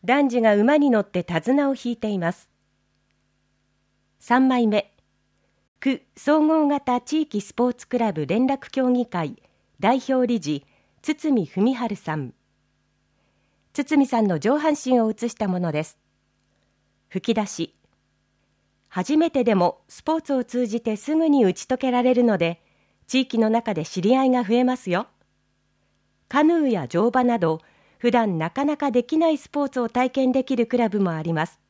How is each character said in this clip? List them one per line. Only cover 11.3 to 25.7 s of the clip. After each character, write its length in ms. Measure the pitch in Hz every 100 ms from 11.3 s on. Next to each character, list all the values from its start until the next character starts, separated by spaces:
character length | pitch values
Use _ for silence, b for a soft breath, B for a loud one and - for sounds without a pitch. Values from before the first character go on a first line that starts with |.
| 262 160
文 280 | - 220
春 220 | 254 233 208
さ 200 | - 156
ん。 180 | 131 - _ _ _ _ _ _ _ _ _ _ _ _ _
堤 320 | - 277 302 277
さ 160 | 233
ん 60 | 214
の 100 | 165
上 220 | 196 294
半 140 | 311
身 260 | 294 254 254
を 80 | 220
写 220 | 220 233
し 40 |
た 140 | - 202
も 120 | 180
の 120 | 175
で 140 | 151 156
す。 120 | - _ _ _ _ _ _ _ _ _ _ _
吹 240 | 190 -
き 20 | 220
出 120 | 202
し。 280 | - 165 _ _ _ _ _ _ _ _ _ _ _ _
初 280 | - 180 311
め 140 | 330
て 120 | 285
で 120 | 240 196
も 260 | 175 - _
ス 160 | -
ポ 140 | - 320
ー 40 |
ツ 120 | -
を 100 | 269
通 240 | 247 247 240
じ 140 | 226
て 160 | 226 214
す 180 | - 311
ぐ 140 | 320
に 160 | 285 208
打 80 |
ち 140 | 175 -
解 100 | 254
け 140 | 262
ら 120 | 247
れ 100 | 247
る 100 | 247
の 140 | 240 196
で、 240 | 165 170 _ _ _ _ _
地 140 | 254
域 180 | 262 226
の 100 | 220
中 240 | 226 226
で 120 | 175 156
知 160 | -
り 140 | 185 262
合 100 | 269
い 40 |
が 140 | 254
増 120 | 202 233
え 80 |
ま 140 | 254 254
す 140 | -
よ。 160 | 175 240 _ _ _ _ _ _